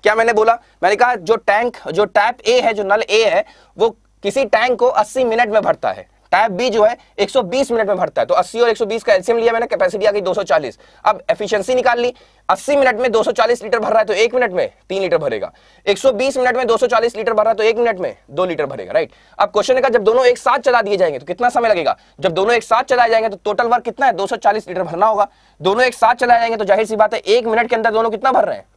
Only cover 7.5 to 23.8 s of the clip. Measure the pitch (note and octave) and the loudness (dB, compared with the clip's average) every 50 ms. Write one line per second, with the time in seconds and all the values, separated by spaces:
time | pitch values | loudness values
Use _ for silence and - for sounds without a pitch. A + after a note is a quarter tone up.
7.5 | A3 C4 C#4 - A#3 A3+ G#3+ G3 G3+ F#3 F3 D#3 - - A#2 A2+ F3 E3+ F3+ - | -2 -2 -2 0 0 -2 0 0 0 0 0 0 0 -2 -2 0 0 0 0 -2
8.5 | - A3+ A#3+ A#3 A3 - A#3 G3 A3 A3+ - - G#3 F#3 F3+ - A#3 A#3 A3+ A#3+ | -2 0 0 0 0 -2 -4 -4 -4 -4 0 2 2 2 2 0 0 2 2 0
9.5 | A3+ A3+ A#3+ - A3+ F#3+ G3 F3+ - G3+ G3+ G#3+ G3+ G#3 F#3 F#3 F3+ G#3 G3 F3 | 0 0 -2 -4 -2 -2 -2 -2 -2 0 0 2 0 2 -2 -2 -2 -2 0 2
10.5 | F#3 D#3+ D3 A#2+ G#2 _ - _ _ _ _ G#3 G#3+ F3+ - - E3+ - G#3+ F#3+ | 0 0 0 -2 -10 _ -20 _ _ _ _ -2 -2 0 -2 -4 -2 -2 -2 -2
11.5 | A3 G#3 F#3 - B3+ B3+ B3 B3+ A#3+ A#3+ A#3+ B3 B3 _ - _ _ _ _ - | -2 -2 0 0 0 2 2 2 2 2 -2 -4 -4 _ -20 _ _ _ _ -2
12.5 | F#3 F#3+ - - D4 C#4+ C4+ B3+ A#3+ G#3 B3+ B3+ G#3 A3+ G#3 - A3 A#3+ A3+ A3+ | -2 -2 0 0 2 2 2 2 2 0 -2 0 0 2 0 0 0 0 2 2
13.5 | A#3+ A#3 G3+ A3 A#3+ A#3 G#3+ - G#3+ A3 A3 - G3+ F#3 A3+ A#3 A#3 B3+ B3 A3 | 0 -2 -2 -4 -2 -2 0 0 2 2 2 2 2 0 0 0 2 0 -2 0
14.5 | F3+ F3+ C3 G2 _ _ _ _ F#3 G3 F#3+ F3 E3+ D#3+ D#3 C3+ A2+ G#2 F#2+ - | 0 -2 -4 -4 _ _ _ _ -4 -4 -2 0 0 0 0 -2 -4 -4 -6 -10
15.5 | _ _ _ _ _ _ _ - G3+ - - C4+ A#3+ G3+ B3+ C#4 C#4 C4 B3 B3+ | _ _ _ _ _ _ _ -2 -2 2 2 0 2 2 -2 -2 -2 0 0 0
16.5 | A#3+ B3 B3+ A3+ A3+ A3 B3+ A#3+ A#3+ A3 A3+ A#3+ A#3 G#3 G#3+ A#3 A3+ G#3+ G#3+ A3 | 0 0 0 0 0 0 0 0 2 0 0 0 -4 -4 -4 -2 0 2 2 2
17.5 | A3 G3 G#3 A3 A3+ A3+ A#3+ A#3 G#3+ F3+ E3+ B2+ G2+ _ _ - C3+ D#3+ F#3 F#3 | 0 2 0 0 2 2 0 -2 -2 -2 -6 -8 -8 _ _ -10 -4 -4 -2 -2
18.5 | E3 D#3 D3 C3+ C#3 C#3 F#2+ F2 G#2+ D#3 D#3+ - _ _ _ _ _ - G3+ G3 | -2 -4 -4 -6 -6 -12 -12 -4 -4 -4 -4 -4 _ _ _ _ _ -2 -2 0
19.5 | - G#3 G3+ - B3+ C4 B3+ C#4 A3+ A#3+ G3 G#3 A3+ B3+ B3+ B3 B3 A#3+ - B3+ | 0 -2 0 2 2 2 2 2 2 2 2 2 2 4 2 2 2 2 0 0
20.5 | B3 C4+ A#3 C4+ A#3+ A#3+ A3 G3+ G#3 F#3 F#3 E3 C#3+ B2 C3 D3+ F3+ - A#3+ B3 | 0 0 0 2 2 2 0 0 0 0 0 0 0 -6 -8 -10 -6 -2 -2 0
21.5 | - B3+ A#3 A3+ G#3 F3 D3+ B2+ - _ _ _ _ - - F#3+ E3 F3 G3 A3 | 0 0 0 2 0 0 0 -4 -4 _ _ _ _ -4 -4 -2 -2 0 0 0
22.5 | A#3+ A#3 - - A3 A#3 C4 - C4 B3 A#3+ A3+ A3+ A3+ A3 A3+ G3+ F#3 _ G#3 | 0 0 0 0 0 0 0 0 0 0 0 2 0 0 0 -2 -6 -6 _ -4
23.5 | G#3 - B3 A3+ A#3+ B3 | -2 -2 0 0 0 -2